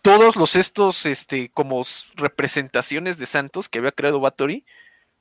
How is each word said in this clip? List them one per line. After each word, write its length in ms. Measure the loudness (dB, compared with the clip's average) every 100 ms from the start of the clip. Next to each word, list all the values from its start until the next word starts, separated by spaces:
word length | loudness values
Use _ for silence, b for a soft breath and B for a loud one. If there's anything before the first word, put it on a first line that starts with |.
todos 360 | 6 8 6 6
los 180 | 2
estos, 500 | 2 0 2 0 0
este, 460 | -4 -4 -4 -6 -6
como 320 | -6 -4 -4
s-, 240 | -6 -8 -12
representaciones 1040 | -6 -6 -4 -4 -4 -4 -4 -4 -6 -6 -6
de 80 | -4
santos 420 | -4 -6 -10 -8
que 100 | -4
había 100 | -6
creado 300 | -2 -2 0
Bathory, 440 | -2 -2 -4 -4 _ b b b b _